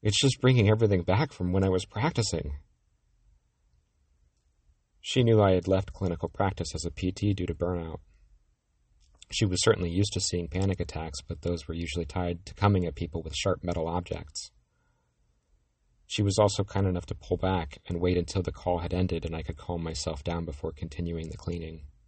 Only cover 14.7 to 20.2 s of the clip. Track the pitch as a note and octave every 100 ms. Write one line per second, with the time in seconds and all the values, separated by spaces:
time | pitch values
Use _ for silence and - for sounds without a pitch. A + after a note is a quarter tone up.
14.7 | _ _ _ _ _ _ _ _ _ _
15.7 | _ _ _ _ - G2+ G2 G#2 - G2
16.7 | G2 G2 F2+ - - - F2+ F#2 F#2+ E2
17.7 | - - F2 F2+ F2+ E2+ G2 F2+ - -
18.7 | F2 E2+ F#2 F#2 E2+ E2 E2 D#2+ D#2+ -
19.7 | F2 E2 D#2+ - D2+